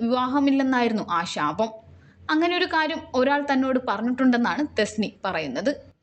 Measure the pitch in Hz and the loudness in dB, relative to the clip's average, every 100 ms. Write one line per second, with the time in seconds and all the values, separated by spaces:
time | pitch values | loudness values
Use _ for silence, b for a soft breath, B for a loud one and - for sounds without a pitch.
0 | 233 247 254 285 277 269 262 254 233 220 | -2 0 0 2 2 2 2 2 2 0
1 | - 170 175 - 147 156 220 - - b | -2 -2 -2 -2 -2 0 -4 -6 -20 b
2 | b b - 311 349 359 359 330 311 320 | b b -2 0 2 0 0 0 0 -4
3 | - 254 254 285 285 262 262 254 254 208 | -4 0 2 2 0 0 2 0 -2 -2
4 | 233 254 262 240 220 175 302 - 208 - | -2 2 4 4 2 0 -2 0 -2 0
5 | 202 - 190 170 147 131 214 285 - - | -4 -4 -4 -4 -4 -2 -2 -4 -8 -12